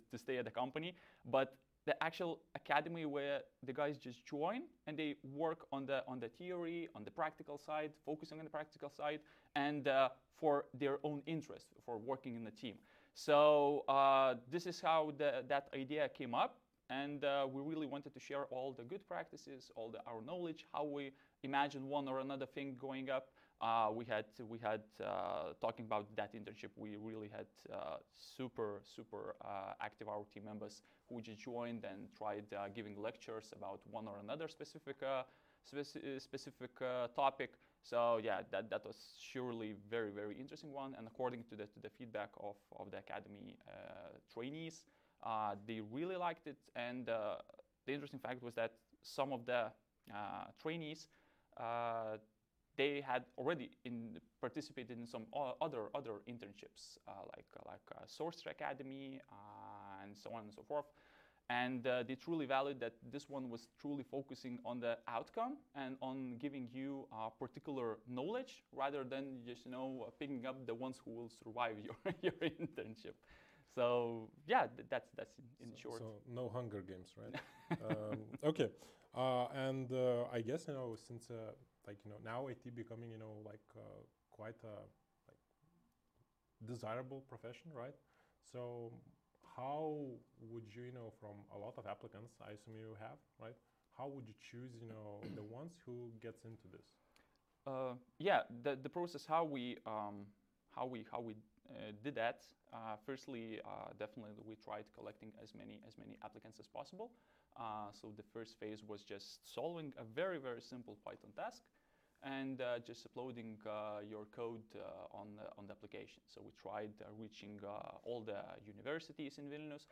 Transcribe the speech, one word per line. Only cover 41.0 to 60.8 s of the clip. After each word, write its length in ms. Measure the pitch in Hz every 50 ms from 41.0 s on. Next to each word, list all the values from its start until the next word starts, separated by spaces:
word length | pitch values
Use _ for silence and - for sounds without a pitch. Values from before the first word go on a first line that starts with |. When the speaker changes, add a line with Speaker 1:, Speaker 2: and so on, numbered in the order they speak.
| 110
Speaker 1:
according 380 | 113 - - 127 123 120 117 117
to 100 | - 113
the, 80 | 104 104
to 160 | 104 - 113
the 80 | 104 107
feedback 400 | - - 127 113 110 107 101 101 - -
of, 160 | 104 101 104 - _ - -
of 140 | - 98 101
the 60 | 95
academy, 600 | 98 101 - - 101 95 101 101 101 101 101 - - -
uh, 500 | 104 98 95 95 87 92 92 85 - - - _ _
trainees, 520 | - 117 120 135 151 160 165 160 160 - - _ _ _ _ _ _ - -
uh, 300 | 113 110 110 107 104 101 101 104
they 140 | 113 113 110 107 107
really 240 | 113 143 170 185 185
liked 320 | 180 175 170 170 - -
it. 100 | 147 135 - _ - -
And, 340 | 127 120 123 123 127 120 117
uh, 260 | 117 110 104 104 90 - - - - - - _ _ _ -
the 80 | 127 139
interesting 260 | 147 143 139 - 127
fact 220 | - 120 127 123
was 140 | 120 120 -
that 180 | 117 113 113 - - _ _ - _ -
some 300 | - - - 135 143 135
of 120 | 117 120
the, 260 | 123 123 120 110 107 - _ _ _ _ _ - -
uh, 340 | 104 104 104 98 92 95 92 - - -
trainees, 480 | - 156 165 170 156 151 160 160 - - - - _ _ _ _ _ _ -
uh, 600 | - 120 113 117 120 117 117 117 113 110 110 110 110 107 _ _ _ _ _ _ _ _ _ -
they 240 | - 135 143 143 143
had 240 | 139 135 123 127 123 - -
already 340 | - 127 151 175 139 123 - - _ -
in, 360 | 123 120 117 113 110 - - - _ _ -
participated 580 | 127 120 - 151 - - - 135 127 120 120
in 80 | 117 120
some 200 | 120 131 117 110 110 -
o-, 220 | 147 143 127 123 -
other, 300 | 156 165 135 117 104 - -
other 280 | 143 131 117 104 101 - 123
internships, 680 | 120 117 110 101 98 - - - - - - - - - -
uh, 40 | - 98 98 - - -
like, 100 | - - _ -
uh, 60 | - -
like, 140 | - 101 - - - -
uh, 60 | - -
Source 380 | - - - 156 170 170 - - 160
Academy, 720 | 147 - 147 139 139 143 131 135 135 135 135 135 135 131 - -
uh, 720 | 104 101 104 104 104 104 104 104 104 101 101 98 95 98 98
and 120 | 101 101
so 160 | 104 - - 113
on 100 | 113 104
and 100 | 107 107
so 100 | - -
forth. 180 | - 147 147